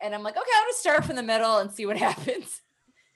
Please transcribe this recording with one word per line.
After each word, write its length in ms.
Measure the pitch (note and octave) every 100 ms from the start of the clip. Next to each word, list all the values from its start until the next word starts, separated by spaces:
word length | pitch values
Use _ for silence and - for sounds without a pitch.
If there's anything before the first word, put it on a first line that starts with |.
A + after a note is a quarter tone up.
and 120 | G#3+
I'm 80 | G#3
like, 160 | G#3+ C#4
"Okay, 140 | B4+ A4+
I'll 100 | B4
just 160 | A#4+
start 240 | F4 D4 -
from 100 | B3+
the 80 |
middle 340 | A3+ A3 A3+ A3
and 140 | G3
see 140 | G#3+ G3+
what 100 | G#3+
<laughs> 100 | G#3+
happens." 520 | - D3 F4 - - _ _ _ _ _